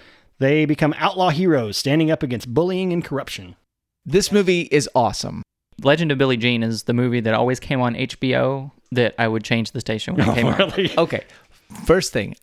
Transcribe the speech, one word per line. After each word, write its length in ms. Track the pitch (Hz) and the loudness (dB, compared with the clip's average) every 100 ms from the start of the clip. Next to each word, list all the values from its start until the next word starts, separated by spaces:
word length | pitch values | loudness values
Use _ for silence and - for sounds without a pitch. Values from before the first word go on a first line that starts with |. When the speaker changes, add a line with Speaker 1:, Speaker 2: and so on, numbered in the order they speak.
| - _ _ - | -20 _ _ -2
Speaker 1:
they 260 | 135 156 | 2 4
become 300 | 151 151 151 156 | 2 2 0 0
outlaw 320 | 170 185 180 | -2 2 0
heroes 480 | 147 185 143 107 - | 2 2 2 0 -4
standing 340 | 139 156 156 | 0 2 2
up 120 | 160 | 0
against 320 | 139 117 123 | -2 -6 -2
bullying 360 | 123 180 185 185 | 0 0 0 -2
and 120 | 170 | -2
corruption. 500 | - 135 - - 90 - _ _ _ _ - | -4 -6 -8 -12 -14 -20 _ _ _ _ 0
Speaker 2:
This 260 | 170 - | 0 2
movie 300 | 208 190 180 - | 2 4 2 2
is 180 | 147 - | 0 2
awesome. 480 | 127 110 127 - - - _ _ - | 2 0 0 -8 -10 -14 _ _ -2
Speaker 3:
Legend 300 | 131 156 165 | 2 2 2
of 60 | 135 | 2
Billie 180 | 135 123 | 2 2
Jean 260 | 120 117 | 2 0
is 220 | 113 110 | -2 -4
the 80 | - | -2
movie 260 | 120 123 120 | 0 0 0
that 140 | 110 | 0
always 240 | 110 123 127 | 2 0 -2
came 200 | - 135 | -4 -2
on 140 | 120 117 | -2 -2
H 220 | 131 - | -6 -4
B 140 | 131 127 | -2 0
O 360 | 127 135 139 - - | 0 -4 -10 -16 -4
that 220 | 123 113 - | 0 0 0
I 80 | 113 | -2
would 140 | 110 | -2
change 280 | 107 117 107 | -2 -2 -2
the 80 | 127 | -6
station 340 | - 110 - | -6 -6 -4
when 120 | 185 110 | 0 0
it 20 | |
Speaker 1:
<laughs> 20 | |
Oh, 40 | |
Speaker 3:
came 120 | 113 117 | 2 0
on. 240 | - 190 | 0 -4
Speaker 1:
really? 260 | - 180 - | -2 -2 0
Speaker 2:
Okay. 280 | 165 113 - - _ _ - - - | 0 -2 -8 -20 _ _ -20 -4 2
First 260 | 180 - | 2 2
thing, 240 | 120 95 - | -4 -6 -8